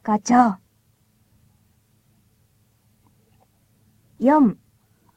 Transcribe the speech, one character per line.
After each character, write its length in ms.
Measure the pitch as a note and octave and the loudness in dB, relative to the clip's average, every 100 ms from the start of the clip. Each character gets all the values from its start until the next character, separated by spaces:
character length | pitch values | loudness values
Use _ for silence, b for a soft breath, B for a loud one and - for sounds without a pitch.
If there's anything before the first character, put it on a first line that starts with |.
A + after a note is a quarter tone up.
課 160 | - G#3+ | -8 -6
長。 400 | - B3 A#3+ F#3 _ _ _ _ _ _ _ _ _ _ _ _ _ _ _ _ _ _ _ _ _ _ _ _ _ _ _ _ _ _ _ _ _ _ _ - | -2 0 0 -2 _ _ _ _ _ _ _ _ _ _ _ _ _ _ _ _ _ _ _ _ _ _ _ _ _ _ _ _ _ _ _ _ _ _ _ -4
四。 400 | A#3+ D4+ A#3 - _ _ _ _ _ | 0 2 0 -2 _ _ _ _ _